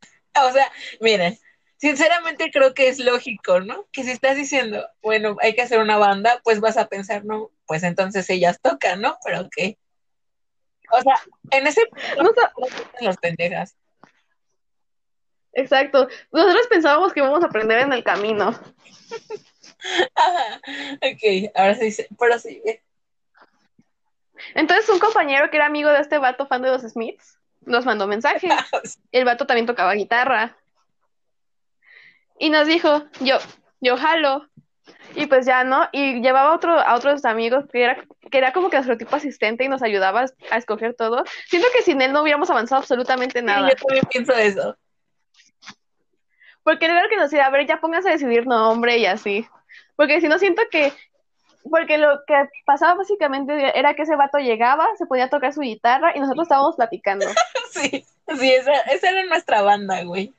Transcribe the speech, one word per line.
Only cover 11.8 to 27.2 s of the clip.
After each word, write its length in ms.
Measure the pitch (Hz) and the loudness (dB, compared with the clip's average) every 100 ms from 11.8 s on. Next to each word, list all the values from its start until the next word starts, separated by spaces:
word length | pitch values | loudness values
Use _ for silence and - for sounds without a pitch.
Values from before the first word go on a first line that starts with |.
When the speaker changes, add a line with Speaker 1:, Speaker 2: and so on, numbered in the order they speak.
| 453 | 0
Speaker 1:
punto 360 | - - 622 | -2 -8 2
Speaker 2:
No 100 | 403 | 2
sa- 200 | 466 453 - | 4 0 -2
Speaker 1:
no 100 | 254 | -10
piensan 380 | - - - 226 | -10 -16 -6 -6
las 120 | - | -4
pendejas. 580 | 170 165 175 170 180 _ _ _ _ _ _ _ _ _ _ _ _ _ _ _ _ _ _ - | -6 -4 -6 -6 -10 _ _ _ _ _ _ _ _ _ _ _ _ _ _ _ _ _ _ -6
Speaker 2:
Exacto. 520 | 269 269 285 269 269 - - | 0 2 4 2 0 -4 -4
Nosotros 340 | 311 370 381 480 | 2 4 4 4
pensábamos 440 | 392 311 294 370 | 2 4 4 2
que 80 | 302 | 2
íbamos 200 | 269 302 | 0 2
a 40 | 339 | 0
aprender 320 | 214 220 226 | -2 0 0
en 140 | 277 | 2
el 100 | 247 | 0
camino. 460 | 220 185 214 208 190 | -2 -2 -2 -2 -2
Speaker 1:
<laughs> 1700 | - - _ _ - _ 453 - 427 _ _ - _ 370 359 508 - | -4 -14 _ _ -20 _ -18 -14 -18 _ _ -20 _ -6 -4 -2 0
Ajá. 460 | 320 349 226 - 277 285 277 277 | 2 0 -4 -8 -14 -14 -12 -6
Ok, 560 | 269 - 214 190 208 - | -6 -2 0 0 -2 0
ahora 200 | 196 208 | 2 2
sí, 160 | 220 | -2
sí, 140 | 202 - - | -4 -12 -2
pero 180 | 233 233 | 0 0
sí. 240 | 226 190 320 226 _ _ _ _ _ _ _ _ _ _ _ _ _ _ _ - - | -4 -10 -8 -8 _ _ _ _ _ _ _ _ _ _ _ _ _ _ _ -20 -8
Speaker 2:
Entonces, 360 | - 311 370 427 | -4 2 2 2
un 100 | 370 | 2
compañero 500 | 427 427 294 269 302 | 2 0 0 0 2
que 60 | 302 | 0
era 100 | 294 | 0
amigo 220 | 294 294 | 0 2
de 120 | 285 | 2
este 160 | 294 302 | 0 0
vato 280 | 254 262 277 | 0 -2 -4
fan 160 | 247 | -2
de 100 | 254 | -2
los 100 | 254 | -2
Smiths 580 | 226 226 226 - | -4 -10 -10 -12